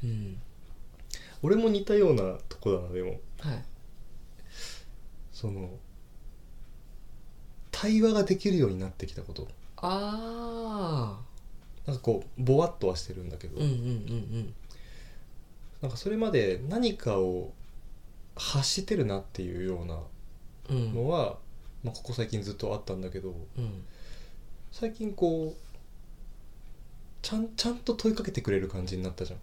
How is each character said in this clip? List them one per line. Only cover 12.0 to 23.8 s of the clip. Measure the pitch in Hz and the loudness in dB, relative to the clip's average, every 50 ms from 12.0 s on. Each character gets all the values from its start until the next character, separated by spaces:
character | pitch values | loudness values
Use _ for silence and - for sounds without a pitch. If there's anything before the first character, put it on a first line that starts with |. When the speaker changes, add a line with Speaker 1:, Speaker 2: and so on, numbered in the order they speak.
| - | 4
Speaker 2:
こ | - 113 95 - | 4 4 4 2
う、 | - - - 127 | -4 -4 0 6
ぼ | 123 135 143 | 8 8 8
わ | 165 170 | 8 6
っ | - - | 4 2
と | - 95 | 2 2
は | 92 85 | 2 2
し | - | -2
て | - 92 | -6 -6
る | 90 90 | -6 -6
ん | 85 | -6
だ | 78 78 | -6 -6
け | - - | -8 -8
ど。 | 73 - | -2 2
Speaker 1:
う | |
ん | 147 | 2
う | 147 | 4
ん | |
う | 135 | 4
ん | 120 | 4
う | 120 123 123 113 104 101 117 117 107 - 107 117 | 2 0 0 0 0 0 -2 -2 -2 -2 -2 -2
ん。 | 107 95 - - - - - - - - - - - - - - - - - - - - - - - - - - | -2 -4 -6 -8 -12 -12 -12 -12 -12 -12 -12 -12 -12 -12 -12 -12 -12 -12 -12 -14 -12 -14 -14 -14 -14 -14 -10 -6
Speaker 2:
な | - 131 | -6 -4
ん | |
か | 117 | -4
そ | - - 196 | -2 -2 0
れ | 214 220 | 2 2
ま | 226 220 | 2 4
で | 190 135 110 98 92 90 123 139 | 6 6 6 6 4 2 0 0
何 | 180 226 247 233 196 - | 2 4 4 4 2 2
か | - 123 104 95 | 0 2 4 4
を | 95 92 90 90 90 - - - - - - - - - - - - - - - - - - | 4 4 4 0 -2 -4 -8 -10 -12 -12 -10 -12 -10 -10 -12 -12 -14 -16 -14 -14 -14 -12 -8
発 | - - - - 139 135 - | -6 -4 2 2 2 4 4
し | - - 190 | 2 0 2
て | - 220 190 | 2 2 4
る | 135 | 4
な | 101 98 98 | 4 2 0
っ | 95 | -2
て | - - - 92 | -4 -6 -4 -4
い | 90 90 87 90 | -2 -2 0 0
う | |
よ | 92 92 87 87 | 0 0 0 -2
う | |
な | 85 82 78 78 - - - - - - - - - - - - - | -4 -4 -6 -6 -8 -10 -12 -12 -12 -12 -12 -14 -14 -14 -12 -4 0
の | 135 131 120 113 117 120 117 143 | 2 2 2 2 2 2 2 2
は、 | 170 170 131 104 | 4 4 2 0
Speaker 1:
う | - | 0
ん。 | - - - - - - - - - - | -4 -8 -10 -10 -10 -10 -10 -12 -6 -6
Speaker 2:
ま | 120 | -6
あ、 | 113 | -6
こ | - - | -6 -6
こ | - 120 | -6 -2
最 | 120 113 110 | -2 -2 0
近 | - 110 | 0 -2
ず | 98 101 | -2 -2
っ | 101 | -4
と | - - 104 101 | -2 -2 -2 -2
あ | 104 | -2
っ | - | -2
た | - 95 | -4 -4
ん | 92 | -2
だ | 92 92 | -2 -4
け | - 98 | -4 -4
ど、 | 92 95 90 85 82 - - - | -6 -4 -6 -6 -8 -8 -6 -4
Speaker 1:
う | |
ん。 | 120 110 98 92 | -4 -4 -4 -6